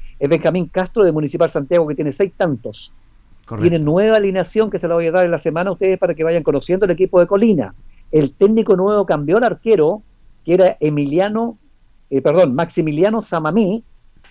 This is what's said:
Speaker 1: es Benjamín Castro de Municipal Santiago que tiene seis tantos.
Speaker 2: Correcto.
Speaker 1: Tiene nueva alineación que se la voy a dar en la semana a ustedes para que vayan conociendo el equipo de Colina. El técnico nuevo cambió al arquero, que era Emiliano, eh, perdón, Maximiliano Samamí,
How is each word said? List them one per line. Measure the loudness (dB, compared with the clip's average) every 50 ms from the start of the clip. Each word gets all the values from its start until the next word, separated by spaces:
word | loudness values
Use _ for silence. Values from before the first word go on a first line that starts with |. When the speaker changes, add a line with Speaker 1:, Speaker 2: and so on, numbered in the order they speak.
| -16 -16 -8 -6
Speaker 1:
es | 0 0
Benjamín | 0 2 0 0 0 0 -4
Castro | -2 -4 -4 -4 -4 0 2 2
de | 2
Municipal | 2 0 -4 -4 0 0 0 0
Santiago | 0 -6 -4 0 0 0 0
que | 0 -2
tiene | -4 -4 -6
seis | -2 -2 -4 -4 -2
tantos. | -4 -4 -2 -2 -6 -8 -12 -14 -14 -18 -20 -20 -20 _ -20 _ -20 _ _ -20 -20 _
Speaker 2:
Correcto. | -12 -6 -4 -2 -2
Speaker 1:
Tiene | -2 -2 -2
nueva | 0 0 0 2 2 2
alineación | 0 0 0 -2 -4 -6 -4 -2 -2 -2 -2
que | -4
se | -6 -4
la | -2 -2
voy | -2 -2
a | 0
dar | 0 0 0
en | 0
la | -2 -2
semana | -4 -4 -4 -2 -4 -4
a | -4
ustedes | -2 0 -2 0
para | 0 -2 -4 -2
que | -2 -2
vayan | -2 0 0 0
conociendo | 0 -2 -2 -2 -2 -2 0 0
el | -2
equipo | 0 0 -2 2 2 2
de | 2
Colina. | 4 2 2 2 2 2 0 -2 -6 -10 -18 -20 -20 -20 -20 -16 -2
El | 0 0 0 0 0
técnico | _ 2 4 4 2 2 2 2
nuevo | 2 2 2 2 0 0
cambió | 0 -2 -2 0 0 2
al | 2 2
arquero, | 0 -2 -2 _ 0 2 4 4 2 0 -2 -8 -20 _ _ -20 -20 -20 _ _
que | 0 2
era | 4 4 4 2 0
Emiliano, | -2 -2 0 0 -2 0 0 0 0 0 -2 -4 -4 -4 -8 _ _ _ _ _ _ _ _ _ _ _
eh, | -4 0
perdón, | 0 2 4 4 4 4 2
Maximiliano | -2 -2 -2 -2 -2 -2 -2 0 2 2 2 2 -2 -4
Samamí, | -4 -6 -4 -2 0 0 2 0 0 -2 -4 -8 -14 -20 -20 _ -20 _ -20 _ -20